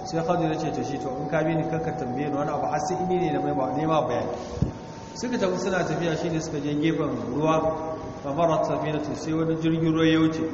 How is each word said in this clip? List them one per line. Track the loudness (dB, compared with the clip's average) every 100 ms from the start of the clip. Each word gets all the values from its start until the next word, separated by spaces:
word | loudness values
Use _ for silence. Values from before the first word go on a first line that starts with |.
Sai | -4 -2
Khadir | 0 2 2
ya | 0
ce | -2
ta | -2
shi, | -4 -4
"To | -4 -4
in | 0
ka | 2
bi | 2
ni, | 2 0
kakka | -2 -2 -4
tambaye | -4 -2 -2
ni | 0
wani | -2
abu, | 0 0
har | 0
sai | -2 -2 0
ni | 2
ne | 2
na | 0
mai | 0
ba, | 0 0
nema | 0 2 2 2
bayani." | 0 -2 -6 -8 -2 -2 -2 -12 -14 -12
Suka | -6 -4 0
tafi | 2 2
suna | 0 0
tafiya, | 0 0 0 0
shi | 0
ne | -2
suka | -2 -4
je | -2
gefen | 0 2 2 0 -2 -4
ruwa, | 0 2 4 2 -2 -4 -6 -8 -8
fa | -4
marat | 2 4 4 2
safinatu, | 0 0 -2 -2
sai | -4 -2
wani | 0 0 2
jirgin | 2 2 2
ruwa | 4 4
ya | 6
wuce | 4 2 -4